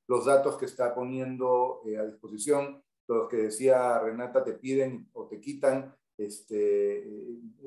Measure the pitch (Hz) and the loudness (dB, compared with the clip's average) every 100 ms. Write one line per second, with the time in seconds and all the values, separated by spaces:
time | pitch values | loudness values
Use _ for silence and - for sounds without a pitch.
0 | - 123 123 135 139 - 131 - 123 123 | -2 0 4 4 4 -2 -6 -2 -2 -2
1 | 127 131 127 127 127 123 127 - 113 107 | -6 -4 -6 -2 2 2 2 -2 -6 -4
2 | 107 107 113 107 139 143 143 - _ _ | -6 -8 -14 -6 0 0 0 -8 _ _
3 | - 113 110 117 110 107 131 127 123 117 | -2 0 0 0 -2 2 4 6 6 2
4 | 113 113 123 131 123 - 131 135 131 123 | 0 -4 0 0 0 -4 -2 0 0 -4
5 | - 120 - 107 139 143 143 135 135 _ | -12 -14 -14 -12 -12 0 2 2 -4 _
6 | _ - 104 - - 107 104 101 101 104 | _ -10 -10 -10 -8 -2 2 2 0 -2
7 | 110 107 120 117 113 - | -8 -14 -12 -14 -16 -18